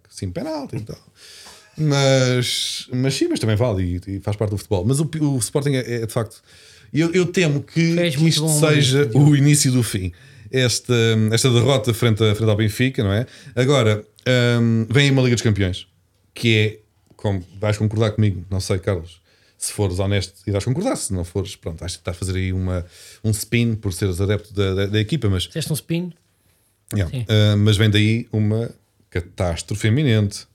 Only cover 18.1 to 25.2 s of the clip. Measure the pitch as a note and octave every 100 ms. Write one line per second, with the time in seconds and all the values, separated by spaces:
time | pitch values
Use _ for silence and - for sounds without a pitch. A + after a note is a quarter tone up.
18.1 | - G#2+ F#2 F2 F#2+ - F#2+ - F2+ E2
19.1 | - _ _ _ - - - G2 F2+ G2
20.1 | G2+ - - - G2+ A#2+ C3 A#3+ D#4+ -
21.1 | F#2 E2+ G2+ F2+ - - D#2+ E2+ - -
22.1 | F2+ F#2+ F#2 F#2 F#2 F#2 F2+ F2 - -
23.1 | - A2 G#2+ - A#2+ A#2 A2 G2+ F2 G2+
24.1 | F2 G2 G#2 - G2 G2 F#2+ G2 G#2+ G#2+
25.1 | D#3